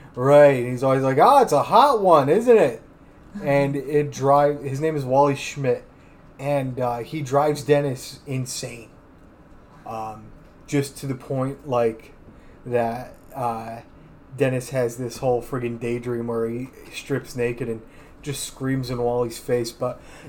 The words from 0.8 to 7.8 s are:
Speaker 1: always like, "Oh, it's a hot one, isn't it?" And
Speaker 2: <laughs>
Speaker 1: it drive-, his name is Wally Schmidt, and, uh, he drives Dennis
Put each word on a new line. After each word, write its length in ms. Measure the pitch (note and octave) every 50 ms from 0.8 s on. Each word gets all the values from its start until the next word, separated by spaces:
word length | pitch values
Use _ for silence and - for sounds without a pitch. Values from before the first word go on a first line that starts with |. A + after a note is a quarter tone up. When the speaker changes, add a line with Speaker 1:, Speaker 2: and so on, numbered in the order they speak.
| B2+
Speaker 1:
always 200 | C3+ C3+ C3+ C3
like, 160 | C3+ C3 C3+
"Oh, 200 | E3+ A3 C#4 C#4+
it's 140 | B3 F#3 D#3
a 100 | C#3+ B2+
hot 380 | - E3 G#3+ C4 D4 C4+ A3 G3
one, 260 | F#3 E3+ D3+ C3+ C3+
isn't 280 | D#3 G#3 A#3 B3+ A#3
it?" 260 | G#3+ F3 C#3 A2+ - - - - - - - - - - - - G#3 G3
And 320 | D3 C#3 C#3 C#3 C#3 C#3
Speaker 2:
<laughs> 0 |
Speaker 1:
it 360 | C#3+ C3 C3 D#3 D3 D3 D3 B2+
drive-, 500 | - C3 C#3 C#3 C#3+ D3 D3 D3 C#3+ -
his 180 | C#3 C3+ C3
name 140 | D3+ D#3+ D#3
is 80 | D3 C3+
Wally 300 | B2+ B2+ C3+ C#3 C#3+ C#3
Schmidt, 480 | C3 - - - C#3+ C#3 B2+ A#2+ A#2 - - - - - - - - - - - -
and, 400 | C#3+ C#3 D3 C#3+ C3 C3 B2 B2
uh, 200 | B2+ A#2+ A#2+ A#2+
he 240 | A#2 A2 - D#3+ C#3+
drives 400 | B2 C3 C#3+ D3 D#3 D3 C#3+ B2
Dennis 560 | A#2 D3 C#3+